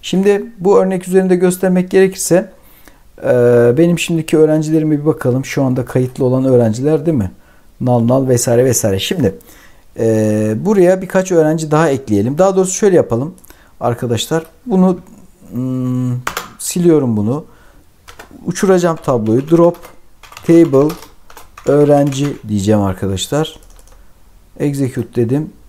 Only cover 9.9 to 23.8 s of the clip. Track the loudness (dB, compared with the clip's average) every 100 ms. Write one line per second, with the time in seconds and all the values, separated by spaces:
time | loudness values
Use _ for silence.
9.9 | -4 -2 0 0 0 -2 -2 0 2 2
10.9 | 2 -2 -4 0 0 2 0 -2 0 0
11.9 | -2 -2 -2 -2 0 0 2 -2 0 2
12.9 | 2 2 -2 -4 -10 -20 -20 _ -6 -6
13.9 | -4 -4 -4 -2 -6 -6 _ -2 2 2
14.9 | 0 -8 -20 -20 _ -12 -8 -6 -4 -4
15.9 | -2 -2 -4 -8 -12 -14 -14 -8 0 2
16.9 | 2 2 -2 -2 -4 -8 _ _ _ _
17.9 | _ -20 -20 -20 -14 -10 -4 2 2 2
18.9 | -4 -2 -2 0 0 2 2 2 0 -18
19.9 | -20 -20 -20 -20 -12 2 4 4 2 0
20.9 | -4 -18 -20 -20 -20 -20 -8 -2 2 4
21.9 | 4 2 -2 -6 -6 -6 -2 0 0 0
22.9 | -4 -6 -6 -4 -4 -4 -10 -20 -20